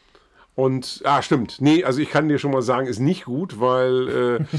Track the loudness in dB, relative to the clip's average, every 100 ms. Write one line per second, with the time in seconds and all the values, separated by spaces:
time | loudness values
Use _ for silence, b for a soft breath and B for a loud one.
0 | b b b b b -2 0 0 -6 -6
1 | 0 0 2 0 -2 0 4 4 2 -2
2 | -2 0 0 0 0 0 0 0 -2 -2
3 | 0 0 -4 -6 -6 -2 0 2 2 0
4 | 0 0 0 0 -2